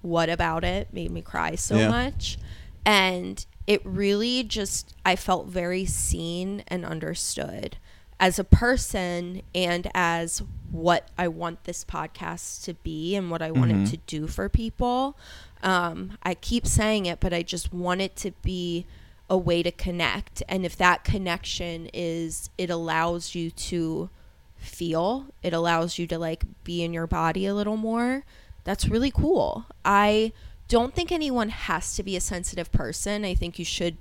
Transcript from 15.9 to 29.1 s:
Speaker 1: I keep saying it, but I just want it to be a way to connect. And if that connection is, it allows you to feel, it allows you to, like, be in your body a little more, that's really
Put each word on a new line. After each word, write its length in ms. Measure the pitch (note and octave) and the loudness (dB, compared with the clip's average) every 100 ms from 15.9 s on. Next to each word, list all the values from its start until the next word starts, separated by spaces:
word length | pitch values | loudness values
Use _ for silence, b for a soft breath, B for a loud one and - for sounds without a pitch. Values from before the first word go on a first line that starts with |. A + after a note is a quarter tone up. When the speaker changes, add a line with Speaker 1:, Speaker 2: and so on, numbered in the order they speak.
| E3 F#3 G#3 | -4 -8 -6
Speaker 1:
I 120 | - F3+ | -4 -4
keep 300 | - A#3+ - | 0 0 4
saying 420 | - G#3+ G#3+ F3+ | 4 4 2 0
it, 120 | E3+ | 0
but 140 | F#3 | 0
I 80 | E3+ | 0
just 320 | E3+ F3 - | -2 -6 -6
want 260 | F3 F3+ F3+ | -4 0 0
it 140 | G3 - | 0 -4
to 140 | G3 - | -8 -4
be 420 | - F#3 F3 E3+ - b b b - | -4 -2 -2 -4 -6 b b b 0
a 80 | F#3 | 2
way 260 | E3+ E3+ | 4 2
to 80 | E3+ | 2
connect. 720 | - - F3 D#3 F#2+ - - - | 0 -2 0 0 0 -6 -8 -4
And 180 | F#3+ F3 | -2 -2
if 120 | - | 4
that 260 | F3+ F3 | 4 6
connection 840 | - G3+ F#3 E3+ - - F3 E3 E3 | 2 0 0 -4 -4 -6 -6 -8 -8
is, 560 | - E3+ E3 E3 - - - | -6 -4 -2 -4 -6 -10 -6
it 120 | F#3 | -2
allows 680 | E3+ E3 D#3+ E3 E3+ - E3+ | -2 0 2 2 0 -4 -6
you 160 | E3 | -6
to 580 | - - F3 D#3+ D#3+ F3 b b b - - | -6 -4 -2 -2 -2 -6 b b b -20 -16
feel, 720 | - - E3+ D#3+ F3+ C4 C4+ - | -14 -8 -2 0 0 -2 -6 -6
it 80 | F3+ | -2
allows 440 | E3 E3+ E3 E3+ - | 0 2 2 0 -2
you 80 | F3 | -4
to, 100 | E3 | -2
like, 280 | E3 E3 - - | -4 -4 -6 -8
be 180 | - F3 | -6 -2
in 100 | E3+ | -2
your 120 | E3 E3 | -2 -2
body 380 | E3+ E3 F3 G3 | 0 2 2 0
a 80 | |
little 240 | G3+ G#3 A3 | 0 0 -2
more, 460 | A3 A3+ A#3+ C4 - b b b | 0 0 0 0 -6 b b b
that's 240 | - G3 - | -4 0 2
really 240 | A3 B3 | 4 2